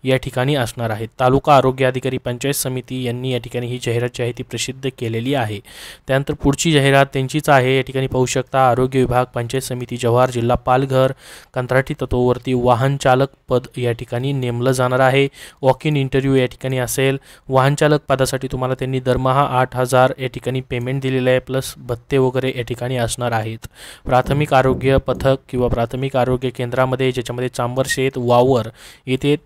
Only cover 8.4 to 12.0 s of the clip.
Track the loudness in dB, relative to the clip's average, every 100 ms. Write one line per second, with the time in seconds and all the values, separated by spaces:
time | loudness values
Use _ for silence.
8.4 | -2 2 2 2 0 0 0 0 -2 -4
9.4 | -6 -6 -6 -8 -8 -4 0 2 2 0
10.4 | 0 0 2 0 2 2 2 0 -14 -20
11.4 | -12 -8 -2 0 0 -6